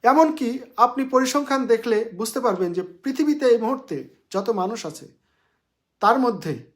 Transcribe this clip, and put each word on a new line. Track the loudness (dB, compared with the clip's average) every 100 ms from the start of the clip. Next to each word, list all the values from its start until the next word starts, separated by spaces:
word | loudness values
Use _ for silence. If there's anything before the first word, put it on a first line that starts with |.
এমনকি | 4 4 4 2 -6 -6 -10 0
আপনি | 2 2
পরিসংখ্যান | 0 0 2 -2 -2 -2
দেখলে | 2 0 2 -2 -2
বুঝতে | -8 -6 -2
পারবেন | -2 0 -2
যে | -4
পৃথিবীতে | -8 -8 -8 -2 0 2
এই | 4 4
মুহূর্তে | 2 -4 -6 -10 -10 _ _
যত | -4 -2
মানুষ | -2 -2 -6
আছে, | -10 -14 -20 _ _ _ _ _ _ _ _ _
তার | 2 4
মধ্যে | 2 -2 -8 -8 -12